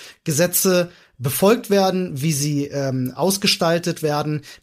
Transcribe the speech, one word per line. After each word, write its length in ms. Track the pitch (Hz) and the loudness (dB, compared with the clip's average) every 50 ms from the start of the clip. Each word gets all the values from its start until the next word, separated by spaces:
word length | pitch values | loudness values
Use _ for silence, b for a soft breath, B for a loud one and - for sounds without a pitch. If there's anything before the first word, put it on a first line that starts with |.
| B B B B - | B B B B -4
Gesetze 680 | 165 147 139 175 175 175 - - 190 180 180 175 175 B B B B B | -2 0 2 2 2 2 0 2 2 2 2 2 0 B B B B B
befolgt 540 | - 120 139 131 - 185 202 233 247 247 - | -6 -6 -4 0 4 4 4 4 4 2 2
werden, 500 | 196 202 190 190 180 185 185 175 156 131 | 2 4 4 2 2 0 -2 -4 -4 -2
wie 120 | 139 165 156 | -2 -2 0
sie, 320 | 135 143 151 147 143 143 | 0 -2 0 0 -2 -2
ähm, 440 | 143 - 143 135 135 131 131 127 127 - | -2 -4 -4 -2 -2 -2 -2 -2 -4 -2
ausgestaltet 880 | - 147 185 196 196 202 185 - - 180 165 170 170 170 175 160 - 160 | -2 0 0 0 0 0 0 0 2 2 0 0 0 0 -4 -6 -2 -2
werden, 380 | 151 147 147 147 151 151 147 B B B B | -2 -2 -2 -2 -2 -4 -6 B B B B